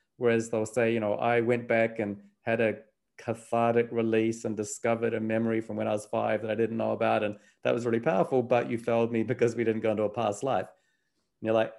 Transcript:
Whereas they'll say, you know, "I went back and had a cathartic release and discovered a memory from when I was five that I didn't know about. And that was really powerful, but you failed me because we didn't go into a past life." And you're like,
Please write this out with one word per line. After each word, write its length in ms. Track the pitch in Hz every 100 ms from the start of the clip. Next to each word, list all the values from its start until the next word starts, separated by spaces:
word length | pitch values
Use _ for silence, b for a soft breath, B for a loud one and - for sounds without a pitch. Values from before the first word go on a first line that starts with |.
| b -
Whereas 320 | 120 117 113
they'll 160 | 113 107
say, 280 | - 117
you 60 | 117
know, 140 | 104 104
"I 260 | 117 120
went 260 | 117 123 117
back 320 | 113 113 117
and 240 | 104 101 - _
had 200 | - 113
a 180 | 113 104 - _ _ -
cathartic 720 | - 113 - 117 117 117 117
release 540 | 120 113 113 113 113 113
and 100 | 104
discovered 560 | 107 - 117 113 117
a 60 | 113
memory 420 | 110 110 113 110
from 140 | 110 107
when 120 | 110
I 40 |
was 140 | 107 -
five 360 | 113 110 110
that 100 | 110
I 40 | 110
didn't 220 | 110 113
know 140 | 110
about. 320 | 110 113 110
And 140 | 107 107 B B
that 100 | 123
was 100 | 123 120
really 140 | 113
powerful, 440 | 151 185 170 131
but 260 | 117 123 123
you 80 | 117
failed 340 | 117 117 117
me 120 | 117
because 320 | 110 127 117 117
we 80 |
didn't 180 | 113 110
go 100 | 113
into 120 | 104
a 60 | 104
past 340 | 120 110 104
life." 240 | 135 104 -
And 800 | - _ _ _ _ _ _ 110
you're 60 |
like, 200 | 113 110